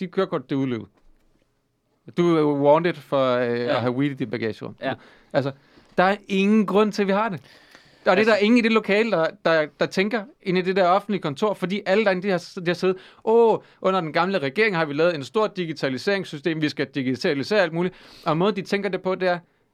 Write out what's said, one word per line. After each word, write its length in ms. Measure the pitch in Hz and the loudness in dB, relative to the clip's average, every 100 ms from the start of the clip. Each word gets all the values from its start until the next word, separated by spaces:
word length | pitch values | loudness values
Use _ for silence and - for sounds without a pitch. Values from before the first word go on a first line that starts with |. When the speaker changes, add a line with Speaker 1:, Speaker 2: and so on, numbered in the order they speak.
Speaker 1:
dit 100 | 185 | -8
kørekort, 400 | 190 190 165 123 | -4 -2 -4 -4
det 60 | 139 | -2
er 40 | |
udløbet. 260 | 135 117 104 _ _ _ _ _ _ _ _ _ _ _ - 151 | -2 -4 -10 _ _ _ _ _ _ _ _ _ _ _ -12 0
Du 200 | 175 160 | 2 2
er 240 | 151 143 | 2 2
wanted 320 | 143 156 170 | 4 4 4
for, 400 | 156 - 139 131 123 | -4 -4 0 2 0
øh, 120 | 123 | 0
Speaker 2:
Ja. 60 | 120 120 | -2 -2
Speaker 1:
at 60 | 120 | -2
have 120 | 120 | -2
weed 180 | 123 143 | -2 -2
i 40 | |
dit 160 | 135 127 | -4 -6
bagagerum." 460 | 113 110 104 113 110 | -4 -6 -6 -12 -10
Speaker 2:
Ja. 120 | 131 117 - _ _ | -8 -8 -12 _ _
Speaker 1:
Altså, 200 | - 135 139 _ _ _ - | -4 -4 -8 _ _ _ 0
der 60 | |
er 120 | 180 202 - | 0 0 -2
ingen 380 | 196 196 214 196 | 0 4 4 4
grund 260 | 190 214 | 2 2
til, 100 | 196 | 0
at 40 | 196 | 0
vi 40 | |
har 160 | 196 220 | 0 -2
det. 120 | 180 | -6
Og 640 | - - _ - _ _ | -12 -20 _ -20 _ _
det 80 | - | 2
er 40 | 185 | 4
Speaker 2:
Altså 140 | 220 | 4
Speaker 1:
der 60 | 208 | 4
ingen 220 | 208 240 | 4 4
i 20 | |
det 100 | 226 | 4
lokale, 380 | 220 214 202 226 | 2 2 0 2
der, 160 | 185 160 - | 0 0 -2
der, 220 | 175 165 151 - | 0 0 0 -2
der 60 | 160 | -4
tænker 380 | - 202 226 208 - | 0 -2 -2 -6 -12
ind 160 | 202 180 | -2 -2
i 40 | |
det 140 | 180 190 | 0 2
der 100 | 180 | 4
offentlige 340 | 190 202 202 | 2 0 -4
kontor, 320 | 160 139 214 | -4 -2 -2
fordi 280 | 190 180 202 - | -2 -4 -4 0
alle 180 | 196 | 0
derinde, 180 | 214 185 | 2 0
de 80 | 196 | -2
har, 180 | 180 - - | -4 -4 -8
de 60 | 175 | -4
har 80 | |
siddet, 220 | 170 185 185 - - | -2 -2 -2 -8 -10
"Åh, 340 | - 226 233 180 - - | 0 4 4 2 -2 -6
under 200 | 185 190 | -2 -2
den 120 | 160 | -2
gamle 260 | 160 180 190 | 0 0 0
regering 380 | 139 143 220 175 | -2 0 0 0
har 80 | |
vi 80 | 160 | -2
lavet 220 | 143 170 | 0 0
en 100 | 165 | 0
stor 220 | 127 220 214 | -4 -2 -2
digitaliseringssystem, 1160 | 202 170 151 143 131 151 196 180 151 170 156 | -2 -8 -4 -4 -4 -2 -2 -4 -6 -4 -2
vi 60 | 151 | -2
skal 180 | - 147 | -2 -6
digitalisere 720 | 147 127 127 190 143 123 214 | -4 -4 -2 -2 -2 0 2
alt 120 | 175 | 2
muligt." 220 | 165 180 - - - - | 0 -4 -6 -20 -10 -2
Og 100 | 156 | 0
måden, 200 | 190 202 | 0 0
de 60 | |
tænker 260 | 170 202 196 | -4 -4 -4
det 140 | 180 | -6
på, 120 | 185 | -4
det 140 | 185 185 | -2 -2
er, 100 | 175 - _ _ | -2 -6 _ _